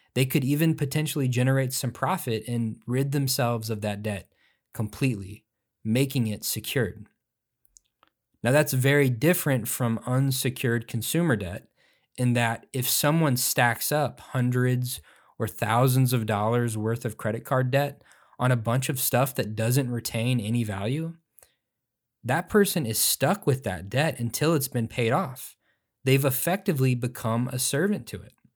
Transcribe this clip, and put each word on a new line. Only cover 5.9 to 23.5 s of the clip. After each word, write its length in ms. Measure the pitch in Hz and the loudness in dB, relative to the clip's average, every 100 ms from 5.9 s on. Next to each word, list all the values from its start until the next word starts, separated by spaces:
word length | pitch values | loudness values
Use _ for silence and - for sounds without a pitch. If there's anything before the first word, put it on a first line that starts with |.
| 120 139 135 110 | 2 2 0 -2
it 180 | 104 | -4
secured. 640 | - 113 - 135 101 104 104 _ _ _ _ _ _ _ _ _ _ _ _ _ | -6 -6 -2 -2 -2 -4 -18 _ _ _ _ _ _ _ _ _ _ _ _ _
Now, 80 | 117 | 2
that's 220 | 143 147 | 4 4
very 360 | 131 135 143 135 | 2 4 4 4
different 600 | 117 151 175 147 131 110 | 4 2 2 0 0 -2
from 320 | - 120 113 - | -2 0 -2 0
unsecured 800 | 127 139 131 131 127 123 117 - | 0 2 0 -2 -2 0 0 -2
consumer 480 | 110 - 160 170 110 | -6 -2 0 2 0
debt 320 | 90 95 - _ _ _ _ - | -2 -8 -14 _ _ _ _ -2
in 140 | 127 | 2
that 340 | 120 117 117 - | 4 2 0 -6
if 180 | 131 120 | -4 -2
someone 460 | - 147 165 156 123 | 0 2 4 4 2
stacks 560 | - - 120 113 - | 0 2 2 2 -2
up 260 | 151 135 - | 0 -2 -6
hundreds 800 | - 131 123 123 127 123 123 - - _ _ - | -6 -2 0 2 2 0 -2 -8 -14 _ _ -8
or 80 | 110 | -6
thousands 640 | - 107 117 131 127 127 | -4 0 4 4 4 4
of 140 | 123 110 | 2 0
dollars 500 | 104 107 120 120 107 | 0 2 2 0 -2
worth 280 | 110 117 | -2 -2
of 120 | 113 - | -4 -6
credit 280 | 110 110 | -6 -6
card 260 | - 131 127 | -2 0 2
debt 320 | 135 143 - _ _ _ - | 2 0 -6 _ _ _ -2
on 120 | 127 | 0
a 60 | 123 | 2
bunch 320 | 110 123 131 | 0 0 -2
of 100 | 131 | -4
stuff 360 | - 123 131 | 0 2 2
that 200 | - 104 | -2 -4
doesn't 360 | 107 113 127 127 | -2 0 2 0
retain 500 | 120 - 117 120 127 | -4 -4 -2 0 0
any 240 | 104 120 | 0 -2
value, 500 | 110 98 104 147 165 165 _ _ - _ _ _ _ _ _ _ | -2 -4 -4 -4 -6 -10 _ _ -20 _ _ _ _ _ _ _
that 240 | 117 151 175 | -2 -2 2
person 380 | 214 196 175 117 | 4 4 2 -2
is 120 | 110 | 0
stuck 480 | - - 139 202 | 0 2 0 2
with 180 | - | 0